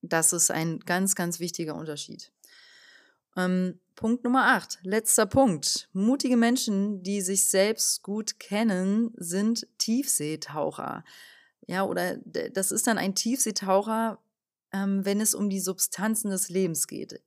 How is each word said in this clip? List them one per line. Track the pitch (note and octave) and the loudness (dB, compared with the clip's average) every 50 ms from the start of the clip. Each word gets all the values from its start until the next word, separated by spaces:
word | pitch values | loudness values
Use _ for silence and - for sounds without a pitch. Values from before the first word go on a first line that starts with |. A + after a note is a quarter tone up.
Das | - E3+ E3 E3 D#3+ - F#3 | -6 0 0 2 2 2 2
ist | E3+ - - | 2 2 2
ein | - D#3+ D#3+ E3 D#3+ - | 2 0 -2 -2 -4 -4
ganz, | - - F3 F3+ F#3+ F#3+ - | -2 -2 0 2 2 0 0
ganz | - F3+ E3+ E3+ - | 0 -2 -4 -2 -4
wichtiger | F3 F3 E3+ - E3+ D#3 D3+ | -6 -6 -4 -6 -6 -6 -6
Unterschied. | D#3 D#3 D#3 D3 D3 - - - - - - _ _ - - - - - - - - - - - - _ _ _ _ _ _ _ | -8 -8 -8 -8 -10 -10 -12 -14 -18 -18 -20 _ _ -20 -20 -20 -20 -20 -20 -20 -20 -20 -20 -20 -20 _ _ _ _ _ _ _
Ähm, | F#3 F3+ F3+ F#3 F#3 F#3 F3+ E3+ - _ _ _ | -2 0 2 2 2 0 -2 -4 -8 _ _ _
Punkt | - - A3 A#3 B3 - | -6 -2 -2 -2 0 0
Nummer | A#3+ B3 C4 A#3 | 2 2 4 6
acht, | A#3 C4 G3 - - - - F3+ | 6 4 2 0 -6 -14 -12 -6
letzter | F#3 G3+ A3 A3 - - - G#3+ | -2 -2 0 2 2 4 4 4
Punkt. | G3+ - C4 C4+ A#3+ F3 D3+ - - - - - _ | 4 6 4 6 6 4 2 -2 -2 -2 -2 -6 _
Mutige | _ F#3 G3 A3+ C4 C#4+ - C4 B3+ | _ 0 2 2 2 2 2 2 4
Menschen, | A#3 A#3 A#3 B3 B3+ - - G3+ G3 G3 G#3 G#3 F#3+ F3+ | 4 4 4 2 2 0 0 0 0 0 0 -2 -6 -4
die | F#3 G3+ G3+ | -4 -2 -2
sich | F#3 F3+ G3 F#3+ - - | -2 0 0 0 2 2
selbst | - F#3+ F#3+ G#3 A3 - - - - - | 4 4 4 4 2 0 0 -2 -2 -4
gut | - - G3+ G#3+ G#3+ - - _ | -4 -6 -6 -4 -4 -6 -8 _
kennen, | - - G3+ G#3 A#3 A3+ F#3+ F3+ F#3 F#3+ G3+ A3 A#3 A3+ A3+ | -8 -4 -2 2 2 2 2 2 2 2 2 2 2 0 -2
sind | - F3 E3+ F3 F#3+ G3+ A3 A#3 - - _ _ | -8 -8 -4 -2 0 2 2 0 0 -4 _ _
Tiefseetaucher. | _ - - A3+ B3+ C#4 - - - D3 D3+ D#3 D3+ - - C#3+ D#3 D3+ D#3 - - - - - - E3+ - - - - - - - _ _ _ _ - | _ -2 0 0 0 0 0 -2 -2 0 -2 -4 -6 -8 -8 -4 -2 -2 -2 -4 -6 -8 -8 -8 -10 -12 -16 -20 -20 -20 -20 -20 -20 _ _ _ _ -10
Ja, | - F3 F#3 G3 | -6 -2 -2 -2
oder | - - F3+ F3 F#3 - | 0 0 -2 -2 -2 -4
d-, | - - - - - - - | -6 -10 -8 -8 -6 -6 -4
das | - F#3+ F#3+ - | -4 -2 -2 0
ist | - A3 - | -2 0 0
dann | B3 A3 | 0 0
ein | - - F#3+ F#3+ | 2 0 -2 -2
Tiefseetaucher, | - - A3+ B3 C4+ - A3 G#3 - G#3 F#3+ F#3+ G3 G#3+ G#3+ A3 A3+ A3+ A3+ - - _ _ _ _ _ _ _ _ _ _ | 0 0 0 0 0 0 -2 -2 -4 0 2 2 2 2 2 -2 -2 -2 -2 -4 -8 _ _ _ _ _ _ _ _ _ _
ähm, | - G3 G3 G3 G3 G3 F#3+ | -4 -2 0 0 0 0 2
wenn | G3 G3+ G#3 | 2 2 2
es | G#3+ G#3+ - | 2 0 0
um | - G3+ G3+ | 0 0 -2
die | F#3+ F#3+ | -2 -2
Substanzen | F3+ F#3 F#3 - - - - - F#3 A3 A3 G#3+ - G#3 | -2 -4 -2 -2 -2 -4 -2 -2 -2 0 0 0 -2 -2
des | F#3+ F#3 - - | -2 -2 -4 -2
Lebens | F3 F#3+ F#3+ F3 E3 D3 - | 0 0 0 0 0 -2 -4
geht. | - - - - - - - _ | -4 -4 -10 -10 -12 -14 -20 _